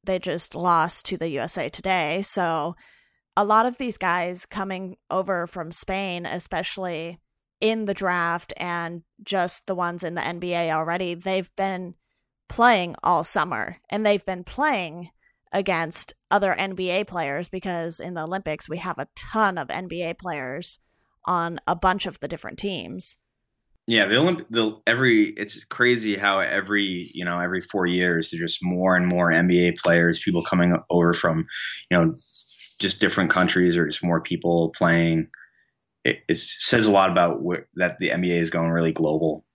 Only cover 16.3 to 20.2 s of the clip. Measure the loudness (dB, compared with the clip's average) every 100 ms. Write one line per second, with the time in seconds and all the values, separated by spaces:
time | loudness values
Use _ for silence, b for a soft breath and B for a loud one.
16.3 | 2 2 0 -2 -4 -2 -2 -2 -4 -4
17.3 | -4 -6 -8 -6 -6 -6 -6 -8 -8 -6
18.3 | -6 -6 -8 -8 -8 -8 -8 -10 -12 -6
19.3 | 0 0 0 -6 -8 -8 -6 -6 -6